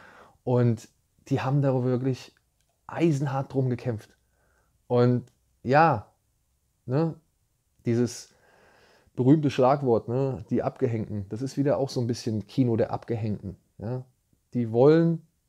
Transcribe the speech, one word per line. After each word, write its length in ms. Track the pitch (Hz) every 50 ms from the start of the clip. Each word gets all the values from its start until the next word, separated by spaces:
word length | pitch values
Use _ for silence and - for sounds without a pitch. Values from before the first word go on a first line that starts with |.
| - - - - - - _ _ _
Und 440 | 127 127 123 120 120 117 110 - - _ _ _ _ _ _ _ -
die 120 | 135 127
haben 220 | 107 131 135 147 139
darüber 240 | 139 131 131 123
wirklich 480 | 127 127 123 127 135 127 - - - _ _ _ _ _ _ _ _ _ _ _
eisenhart 640 | - - - 156 170 151 135 147 143 135 135 139 - -
drum 180 | 135 127 127
gekämpft. 400 | 123 120 - 127 113 107 - _ _ _ _ _ _ _ _ _ _ _ _ _ _ _ _
Und 380 | _ 123 123 123 123 123 123 120 - _ _ _ _ _ _ _
ja, 480 | 113 131 147 165 165 139 107 - _ _ _ _ _ _ _ _ _ _ _ _ _ _ _ _
ne, 300 | - 123 143 165 165 - - _ _ _ _ _ _ _ _ _ _ _ _ _
dieses 480 | 123 117 117 123 117 - - - _ _ _ _ _ _ _ _ _ _ _ _ _ _ _ _ _ _
berühmte 360 | - 123 127 143 165 147 143
Schlagwort, 580 | - - 127 123 139 147 139 127 117 107 - -
ne, 360 | 117 131 139 135 131 - - -
die 120 | 127 - -
Abgehängten, 640 | 135 - - 135 120 113 110 107 - 110 104 95 95
das 140 | - 113 135
ist 140 | 131 -
wieder 220 | - 139 143 127 87
auch 100 | 135 135
so 120 | - 135
ein 60 | 123
bisschen 400 | 113 120 - - 123 110 107 98
Kino 300 | - - - 131 120 113
der 140 | 107 110 -
Abgehängten, 640 | - - - - 120 110 107 110 104 - - 98 - - _ _ _ _
ja. 260 | - 107 127 127 131 _ _ _ _ _ _ _ _ _ _
Die 160 | 123 120 110
wollen 560 | 110 117 127 147 156 165 170 165 165 160 - _ _ _ _